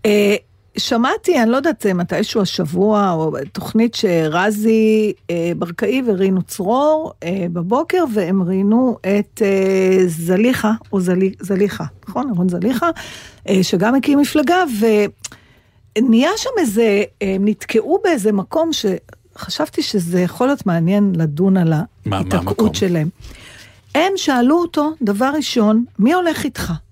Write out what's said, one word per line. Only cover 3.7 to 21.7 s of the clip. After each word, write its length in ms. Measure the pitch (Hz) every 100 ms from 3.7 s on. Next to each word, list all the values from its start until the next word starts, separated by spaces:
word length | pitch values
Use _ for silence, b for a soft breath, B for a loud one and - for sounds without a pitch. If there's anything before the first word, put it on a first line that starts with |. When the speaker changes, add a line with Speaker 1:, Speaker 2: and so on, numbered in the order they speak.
| 220 226 -
Speaker 1:
שרזי, 1160 | 202 170 156 165 202 208 220 220 220 214 214 - -
אה, 220 | 170 170 160
ברקאי 440 | 175 170 202 254 247
ורינו 340 | 185 196 190
צרור, 680 | - - 190 247 294 311 320 -
אה, 220 | 165 190 175
בבוקר, 500 | 170 170 247 330 370 311
והם 300 | 214 170 190
ראיינו 540 | 175 190 202 226 262 -
את, 400 | 185 202 202 -
אה, 560 | 202 196 190 190 185 185 180
זליכה, 640 | 160 170 185 233 254 214 220 -
או 80 | 196
זלי-, 320 | 180 180 190 -
זליכה, 440 | 185 190 202 - 156 - -
נכון? 180 | 247 269
אהרון 200 | 180 185
זליכה, 400 | 175 196 240 339 330 B B B B -
אה, 100 | 190
שגם 320 | 180 180 214 262
הקים 240 | 285 285
מפלגה, 440 | 285 302 269 359 349 214 226 208 202 - - b b b b b _ 214
ונהיה 300 | 254 226 294 427
שם 120 | 508 480
איזה, 440 | 269 202 226 202 202 _
אה, 140 | 196 190
נתקעו 600 | 202 202 - 220 - 381
באיזה 280 | 403 294 202
מקום 380 | 202 - 320 330
שחשבתי 1080 | 302 202 185 - - _ - - - 311 -
שזה 400 | - 202 170 180
יכול 260 | 180 - 254
להיות 180 | 285 190
מעניין 480 | 165 165 202 202 170
לדון 420 | 160 147 190 190
על 120 |
Speaker 2:
מה, 140 | 165